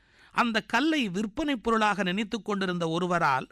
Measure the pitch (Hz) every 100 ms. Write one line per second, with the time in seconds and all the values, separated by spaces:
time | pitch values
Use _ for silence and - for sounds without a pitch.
0 | _ _ - - 233 220 - 233 311 311
1 | 220 175 220 - 302 262 240 220 214 196
2 | 185 190 214 233 180 196 185 180 165 165
3 | 180 175 160 131 -